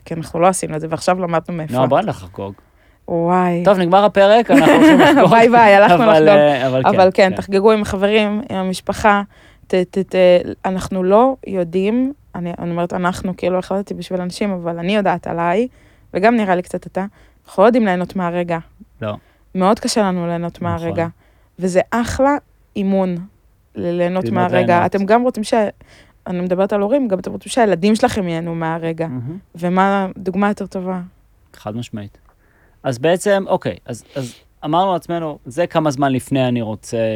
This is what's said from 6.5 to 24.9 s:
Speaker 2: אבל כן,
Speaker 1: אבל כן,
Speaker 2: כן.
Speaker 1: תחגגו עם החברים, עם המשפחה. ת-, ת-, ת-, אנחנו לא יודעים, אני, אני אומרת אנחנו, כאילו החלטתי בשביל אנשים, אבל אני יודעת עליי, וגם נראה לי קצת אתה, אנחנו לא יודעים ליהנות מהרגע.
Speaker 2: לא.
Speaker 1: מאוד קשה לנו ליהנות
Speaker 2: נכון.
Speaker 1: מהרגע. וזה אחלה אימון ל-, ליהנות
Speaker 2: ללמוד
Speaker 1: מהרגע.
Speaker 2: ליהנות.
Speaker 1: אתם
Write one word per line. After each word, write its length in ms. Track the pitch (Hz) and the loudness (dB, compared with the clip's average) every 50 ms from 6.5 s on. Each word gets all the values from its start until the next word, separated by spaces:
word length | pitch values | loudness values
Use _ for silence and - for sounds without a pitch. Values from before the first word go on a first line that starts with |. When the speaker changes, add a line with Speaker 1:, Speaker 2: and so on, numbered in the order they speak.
| 143 123 127 | 4 2 0
Speaker 2:
אבל 160 | 131 127 131 | 0 0 0
כן, 60 | 131 180 | 0 2
Speaker 1:
אבל 220 | 208 190 185 190 185 | 4 4 4 4 4
כן, 160 | - 196 185 | 4 2 2
Speaker 2:
כן. 60 | 190 | 2
Speaker 1:
תחגגו 360 | - 185 196 196 190 196 226 | -4 -6 -2 -2 2 4 4
עם 100 | 220 214 | 4 2
החברים, 600 | 208 - - 190 196 202 214 220 214 202 208 208 - - | 0 -4 -2 -2 0 0 2 0 0 0 -2 -6 -6 -6
עם 60 | 196 | -6
המשפחה. 680 | 190 185 190 185 - - - 202 - - 214 202 202 202 - _ _ _ _ _ _ _ | -4 -4 -4 -6 -6 -6 -8 -6 0 2 2 2 2 0 -6 _ _ _ _ _ _ _
ת-, 80 | _ - | _ -2
ת-, 240 | 185 180 - - 196 | -2 -2 -2 -4 -6
ת-, 160 | 185 - - 185 185 180 180 175 - - - - - | -6 -2 2 4 6 6 6 4 2 -2 -10 -6 -6
אנחנו 380 | 190 190 190 - - 196 185 | -6 -4 -4 -6 -6 -6 -2
לא 340 | 180 185 196 220 247 269 269 - - | 0 2 4 4 4 2 0 -4 -10
יודעים, 680 | - 196 185 175 165 170 190 190 208 233 247 262 269 285 - _ _ - | -8 -6 -6 -6 -4 -4 -2 -2 -2 -2 -2 -2 -4 -6 -10 _ _ -12
אני, 180 | 185 175 170 170 - | -10 -8 -8 -8 -8
אני 120 | 175 170 | -8 -6
אומרת 220 | 170 170 175 175 | -4 -4 -4 -4
אנחנו, 440 | - 185 180 175 185 - - 185 180 | -4 -4 -4 -4 -4 -4 -8 -8 -6
כאילו 220 | - - 175 180 185 | -4 -4 -2 -2 -4
החלטתי 360 | 180 - 190 196 202 - 190 | -4 -4 -6 -6 -6 -8 -12
בשביל 260 | 175 170 - 190 180 | -12 -10 -8 -8 -6
אנשים, 300 | 180 180 175 - 220 202 | -6 -8 -6 -6 -6 -6
אבל 260 | 190 175 170 170 170 170 | -4 -6 -6 -8 -8 -6
אני 180 | 170 180 208 | -4 -2 -2
יודעת 300 | 214 196 180 180 165 - | 0 0 0 -2 -2 -6
עליי, 420 | - 165 170 170 175 175 214 247 254 - _ _ _ _ _ _ _ - | -8 -6 -4 -2 -2 0 -2 -2 -4 -8 _ _ _ _ _ _ _ -4
וגם 220 | 175 190 226 247 | 0 0 2 2
נראה 180 | 233 208 190 180 | 2 0 0 0
לי 80 | 180 | -2
קצת 240 | 180 - - 180 - | -2 -6 -10 -10 -10
אתה, 180 | 165 - 185 196 208 - _ _ _ _ _ _ _ | -8 -8 -8 -8 -8 -12 _ _ _ _ _ _ _
אנחנו 140 | - - | 0 4
לא 60 | 190 240 | 4 4
יודעים 160 | 233 254 220 | 4 4 0
ליהנות 320 | 196 180 180 180 - - | 0 0 -2 -4 -6 -6
מהרגע. 420 | 190 180 170 170 180 175 170 165 165 - _ _ _ - _ _ _ | -6 -4 -4 -4 -4 -4 -4 -6 -6 -8 _ _ _ -20 _ _ _
Speaker 2:
לא. 120 | 110 104 104 - _ _ _ _ _ _ - | -8 -8 -8 -10 _ _ _ _ _ _ -4
Speaker 1:
מאוד 260 | 185 - 190 233 - | 0 0 0 0 0
קשה 220 | - 240 - 240 | -2 -4 -2 -2
לנו 240 | 208 190 180 180 170 | -2 0 -2 -4 -4
ליהנות 300 | 170 170 170 170 170 - - | -4 -4 -6 -6 -8 -8 -8
Speaker 2:
נכון. 60 | 175 170 | -6 -6
Speaker 1:
מהרגע. 380 | 170 165 165 165 165 170 165 170 - _ _ _ _ _ _ _ _ - | -4 -4 -6 -6 -4 -4 -4 -6 -8 _ _ _ _ _ _ _ _ -6
וזה 220 | 175 190 175 185 - - | -6 0 0 0 -2 0
אחלה 460 | - 233 240 - - - 262 277 294 - - _ _ _ _ _ _ | -4 -4 -4 -4 -2 0 0 0 0 -2 -6 _ _ _ _ _ _
אימון 400 | 202 196 196 196 190 190 185 175 170 185 208 _ _ _ _ _ _ _ _ _ | -4 -2 -2 0 0 -2 -2 -4 -6 -10 -14 _ _ _ _ _ _ _ _ _
ל-, 220 | 214 190 175 175 | -8 -6 -4 -2
ליהנות 280 | 175 175 175 185 185 185 | -2 -2 -2 -2 -4 -4
Speaker 2:
ללמוד 160 | - - 180 | -2 -2 0
Speaker 1:
מהרגע. 240 | 180 180 180 180 180 | 0 0 0 0 2
Speaker 2:
ליהנות. 200 | 180 175 175 175 | 2 2 2 0
Speaker 1:
אתם 180 | 190 | 0